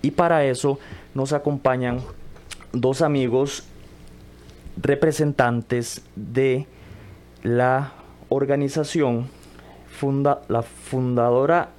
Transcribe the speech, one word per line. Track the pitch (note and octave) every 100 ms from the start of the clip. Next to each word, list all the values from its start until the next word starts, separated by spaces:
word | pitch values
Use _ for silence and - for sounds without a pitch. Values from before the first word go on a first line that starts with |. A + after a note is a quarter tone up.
y | C#3
para | D3+ E3+ E3
eso | C#3 B2 C#3+ C#3 - - -
nos | C3+ C3+
acompañan | D3 C#3+ C#3 C#3 B2+ B2 B2 B2+ - - - - - -
dos | C3 C3 C3
amigos | D#3+ C#3+ B2+ B2 C#3 - - - - - - - - - - - - -
representantes | C#3 C#3 D#3+ D3+ D3+ C#3 B2 A#2+ A#2 A#2+ A#2 - - -
de | - A#2 C3+ B2+ C#3+ - - - - - - -
la | - A#2+ B2+ C3 C#3+ - - - -
organización | C#3 C3+ C#3+ C#3 D#3 D3 E3+ C#3 A#2+ B2+ - - - - - - -
funda-, | C#3 C#3 C#3 C#3 -
la | A2+
fundadora | A2+ - - C3 B2 B2 A#2+ A#2+ C#3+ E3+ -